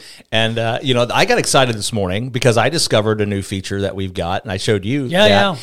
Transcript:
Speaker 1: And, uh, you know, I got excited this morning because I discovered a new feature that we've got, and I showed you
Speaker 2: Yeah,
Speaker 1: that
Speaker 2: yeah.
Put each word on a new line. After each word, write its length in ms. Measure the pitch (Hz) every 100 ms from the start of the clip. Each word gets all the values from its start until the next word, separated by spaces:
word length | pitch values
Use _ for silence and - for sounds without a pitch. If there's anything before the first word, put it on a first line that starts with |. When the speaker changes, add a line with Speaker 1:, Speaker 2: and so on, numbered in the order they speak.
| - - _
Speaker 1:
And, 280 | 110 113 113
uh, 200 | 113 117
you 100 | 143
know, 140 | 120 120
I 140 | 110 190
got 120 | 240
excited 360 | 143 147 127 113
this 160 | 101
morning 380 | 110 95 95 131
because 260 | 120 127 113
I 140 | 113
discovered 500 | 160 - 120 107 107
a 60 | 104
new 160 | 101
feature 400 | 95 98 92 98
that 140 | 98 98
we've 180 | 95
got, 300 | 90 85 92
and 80 | -
I 60 | 98
showed 280 | - 104 92
you 200 | 143 131
Speaker 2:
Yeah, 220 | 170 214
Speaker 1:
that 20 |
Speaker 2:
yeah. 260 | 202 202 143